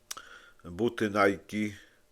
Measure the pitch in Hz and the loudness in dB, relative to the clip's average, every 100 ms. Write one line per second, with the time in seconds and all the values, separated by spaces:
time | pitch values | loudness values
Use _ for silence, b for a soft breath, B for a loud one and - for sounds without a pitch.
0 | - B B B B B 87 87 117 117 | -16 B B B B B -12 -2 -2 0
1 | 107 101 98 98 - 104 104 98 B B | 0 4 4 2 -4 -4 -4 -6 B B
2 | _ | _